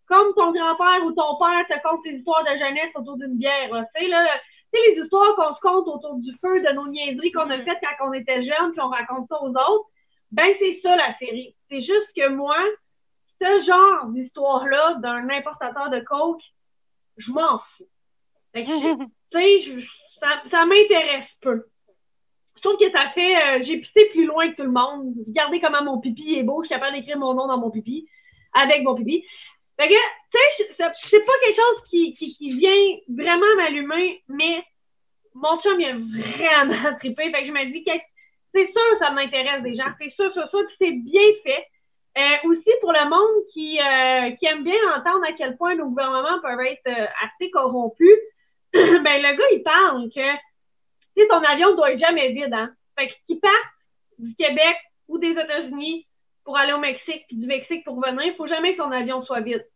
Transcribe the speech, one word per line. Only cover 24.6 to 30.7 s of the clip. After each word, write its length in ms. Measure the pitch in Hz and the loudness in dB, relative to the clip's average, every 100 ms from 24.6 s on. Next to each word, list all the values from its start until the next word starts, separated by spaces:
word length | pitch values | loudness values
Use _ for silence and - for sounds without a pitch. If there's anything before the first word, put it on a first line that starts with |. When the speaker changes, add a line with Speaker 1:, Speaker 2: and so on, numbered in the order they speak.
Speaker 1:
le 80 | 269 | -2
monde. 420 | 247 262 285 262 233 220 | 0 0 -4 -10 -10 -6
Regardez 320 | 262 294 339 | -2 0 0
comment 240 | 330 285 | 0 0
mon 160 | 285 254 | -2 -4
pipi 360 | 262 226 302 285 | -6 -6 -4 -2
est 80 | |
beau. 200 | 233 294 | -2 -4
Je 40 | 320 | -4
suis 80 | 254 | -4
capable 200 | 269 277 | -4 -6
d'écrire 220 | 277 294 | -8 -6
mon 160 | 262 | -4
nom 140 | 254 269 | -2 -2
dans 100 | 254 | -4
mon 120 | 233 | -4
pipi, 380 | 220 220 294 311 _ _ _ _ | -8 -10 -10 -12 _ _ _ _
avec 300 | - 269 294 | 0 2 2
mon 120 | 254 247 | 0 -4
pipi. 300 | 233 330 - - - _ _ - | -2 -4 -6 -20 -20 _ _ -2
Fait 120 | 302 | 4
que, 40 | |
tu 40 | 415 466 - _ | 4 4 -6 _
sais, 340 | 480 571 587 | 2 2 2
je, 60 | 415 | -6